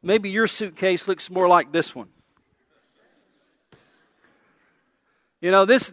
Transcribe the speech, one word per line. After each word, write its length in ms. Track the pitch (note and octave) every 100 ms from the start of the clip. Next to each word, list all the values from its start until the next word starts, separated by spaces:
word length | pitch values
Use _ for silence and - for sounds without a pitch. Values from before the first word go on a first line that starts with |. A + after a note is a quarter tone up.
Maybe 240 | - A3 G3+
your 180 | F#3+ F#3+
suitcase 600 | - G#3 D#3+ F#3 F3+ -
looks 220 | F#3 -
more 180 | F#3 F3+
like 240 | F3 D3+
this 220 | D#3+ D#3
one. 140 | C3 G#2+ _ _ _ _ _ _ _ _ _ _ _ _ _ _ _ _ _ _ _ _ _ _ _ _ _ _ _ _ _ _ _ _ _
You 100 | F3
know, 140 | G3
this, 280 | G3 B3+ -